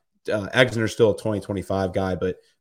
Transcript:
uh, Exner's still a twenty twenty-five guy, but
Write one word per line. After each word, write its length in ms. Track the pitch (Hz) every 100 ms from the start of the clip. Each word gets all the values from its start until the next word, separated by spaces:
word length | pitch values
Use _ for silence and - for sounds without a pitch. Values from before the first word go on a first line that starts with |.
| _ _ -
uh, 160 | 107 98
Exner's 380 | 123 123 113 110
still 180 | - 110
a 60 | 98
twenty 240 | 110 104
twenty-five 520 | - 98 90 98 95
guy, 220 | 95 95
but 220 | 87 92 - _ _